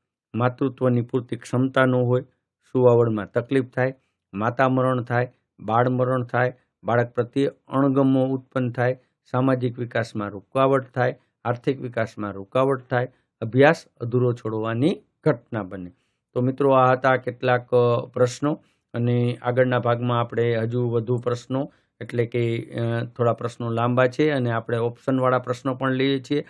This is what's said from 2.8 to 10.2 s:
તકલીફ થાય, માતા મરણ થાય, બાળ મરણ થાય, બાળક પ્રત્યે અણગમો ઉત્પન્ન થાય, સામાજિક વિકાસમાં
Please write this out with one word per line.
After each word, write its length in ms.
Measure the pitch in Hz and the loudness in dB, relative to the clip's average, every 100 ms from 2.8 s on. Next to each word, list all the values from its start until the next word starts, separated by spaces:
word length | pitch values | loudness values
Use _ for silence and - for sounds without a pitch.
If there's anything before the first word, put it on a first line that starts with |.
| 123 120 117 107 95 | 6 6 4 0 -2
તકલીફ 340 | 120 117 135 123 | -4 0 -2 -2
થાય, 300 | - 131 135 _ _ _ | -2 -2 -4 _ _ _
માતા 360 | 98 113 117 131 | -4 -2 0 2
મરણ 340 | 131 131 127 | 2 0 -2
થાય, 300 | 117 120 123 _ _ - | -2 -2 -2 _ _ -14
બાળ 300 | 101 113 123 | -2 2 2
મરણ 340 | 127 127 131 | 2 0 -2
થાય, 340 | 123 120 127 - _ _ | -2 -2 -2 -4 _ _
બાળક 240 | - 120 120 | -2 0 0
પ્રત્યે 400 | - 117 135 139 - - | -4 -4 -2 -2 -4 -6
અણગમો 600 | 135 139 135 135 135 131 | 0 2 2 2 2 0
ઉત્પન્ન 440 | 131 - 135 123 | -4 -6 -4 -4
થાય, 300 | 120 123 131 _ _ - | -2 -2 -2 _ _ -6
સામાજિક 540 | 127 135 127 123 120 | -2 0 0 -2 -6
વિકાસમાં 500 | 120 117 117 110 | -6 -4 -4 -6